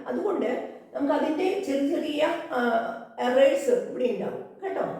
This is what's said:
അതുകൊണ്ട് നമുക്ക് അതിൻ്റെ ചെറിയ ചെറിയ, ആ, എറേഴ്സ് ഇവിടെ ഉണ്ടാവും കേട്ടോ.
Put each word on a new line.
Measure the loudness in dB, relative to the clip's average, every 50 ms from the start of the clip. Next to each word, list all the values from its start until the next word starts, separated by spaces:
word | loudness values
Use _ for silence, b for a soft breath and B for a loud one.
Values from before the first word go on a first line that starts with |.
| -8 -6
അതുകൊണ്ട് | -4 -2 -2 0 0 0 0 -2 -2 -4 -6 -8 -12 -16 -18 -12 -6
നമുക്ക് | -2 0 2 2 2
അതിൻ്റെ | 2 0 0 0 0 0 0 0 -2
ചെറിയ | -2 0 0 2 0 0
ചെറിയ, | 0 -2 -2 0 0 0 0 0 -2 -6 -4 -2
ആ, | 0 0 2 2 0 0 -2 -6 -10 -12 -14 -8 -2 0
എറേഴ്സ് | 2 6 6 8 8 6 4 2 2 2 2 0 -2
ഇവിടെ | -2 -2 0 0
ഉണ്ടാവും | 0 -2 -4 -4 -6 -8 -10 -14 -14 -10
കേട്ടോ. | -8 -6 -4 -4 -4 -4 -6 -8